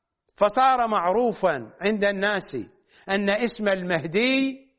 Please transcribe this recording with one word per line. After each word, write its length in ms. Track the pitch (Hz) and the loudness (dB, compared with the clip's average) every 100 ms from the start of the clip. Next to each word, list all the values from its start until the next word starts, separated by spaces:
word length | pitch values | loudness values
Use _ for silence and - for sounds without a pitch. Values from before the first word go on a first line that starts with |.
| _ _ _ _ | _ _ _ _
فصار 520 | 202 233 262 254 226 | 0 4 2 4 2
معروفا 880 | 208 175 202 240 185 185 143 113 - | 0 0 0 0 0 0 0 -6 -6
عند 220 | 196 220 202 | -4 0 0
الناس 520 | 202 202 202 - 131 92 _ _ _ - | 0 -2 -2 -6 -10 -10 _ _ _ -4
أن 200 | 196 202 | -2 0
اسم 380 | 208 240 - 208 | 0 -2 -2 0
المهدي 1000 | 190 180 165 156 180 247 269 269 262 - | 0 0 -2 0 0 2 2 0 -4 -16